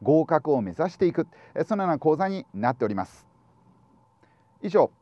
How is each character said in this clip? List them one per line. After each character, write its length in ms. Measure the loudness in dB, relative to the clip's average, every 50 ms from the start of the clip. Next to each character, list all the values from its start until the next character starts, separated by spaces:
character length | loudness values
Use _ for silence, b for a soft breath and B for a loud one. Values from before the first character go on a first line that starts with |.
合 240 | 0 2 2 2 2
格 280 | 2 0 0 2 2 0
を 80 | 0
目 100 | 0 -2
指 180 | -4 -4 -4 -4
し 60 | -2 0
て 80 | 0 0
い 60 | 0
く、 140 | 0 -4 -4 B B B B B
え、 100 | -6 -4
そ 120 | -2 -2
の 80 | -2 0
よ 60 | -2
う 20 |
な 80 | -2 0
講 160 | 2 2 2
座 120 | 2 0 -2
に 180 | -4 -6 -10 -12 -8
な 180 | -4 -2 -2
っ 40 | 0
て 100 | 0 -2
お 20 | -4
り 80 | -4
ま 100 | -4 -8
す。 200 | -8 -12 -20 _ _ _ _ _ _ _ _ _ _ _ _ _ _ _ _ _ _ _ _ b b b b b b _ _
以 80 | -6 0
上、 220 | 2 4 4 2 0 _